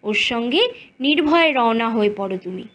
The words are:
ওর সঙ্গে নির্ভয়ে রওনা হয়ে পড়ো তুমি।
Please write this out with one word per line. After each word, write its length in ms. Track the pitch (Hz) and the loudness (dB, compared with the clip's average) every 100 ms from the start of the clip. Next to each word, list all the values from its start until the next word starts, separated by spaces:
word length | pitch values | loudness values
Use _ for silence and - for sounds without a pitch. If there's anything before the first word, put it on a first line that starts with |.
ওর 120 | 208 | -2
সঙ্গে 540 | 208 - 233 240 294 494 494 - _ | -2 -2 -2 -2 0 0 -4 -20 _
নির্ভয়ে 520 | 262 294 302 339 330 | 0 2 2 4 4
রওনা 360 | 262 233 226 226 | 2 2 2 0
হয়ে 220 | 226 208 208 | 0 0 0
পড়ো 220 | 196 190 | -6 -6
তুমি। 240 | 180 185 233 | -8 -12 -14